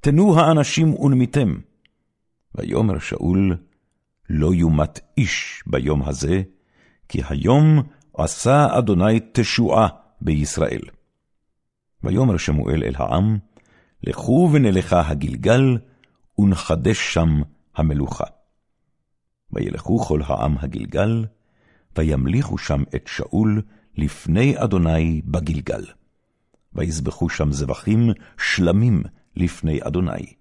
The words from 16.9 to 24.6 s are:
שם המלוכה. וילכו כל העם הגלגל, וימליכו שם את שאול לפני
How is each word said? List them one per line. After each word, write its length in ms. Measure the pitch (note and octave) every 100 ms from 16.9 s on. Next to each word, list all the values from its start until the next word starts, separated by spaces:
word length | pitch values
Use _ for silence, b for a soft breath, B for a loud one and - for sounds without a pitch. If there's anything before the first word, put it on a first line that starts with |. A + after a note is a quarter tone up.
| A2 -
שם 280 | - E2 D2+ D2 _ _ -
המלוכה. 500 | D#2+ C#2+ C#2 - - - _ _ _ _ _ _ _ _ _ _ _
וילכו 480 | - G1+ G1+ - A#2
כל 220 | - D2+ C#2+
העם 320 | A#1+ B1 C#2
הגלגל, 680 | C#2+ - G#1+ - G#2 A2+ A2 _ _ _ _ _ _ -
וימליכו 600 | D#2+ C#2 C2 G#2 C#3+ -
שם 260 | - C#2+ C#2 -
את 120 | -
שאול 540 | - - F#2 A2 G#2+ G#2 b b -
לפני 680 | D2+ - - E2+ C3+ -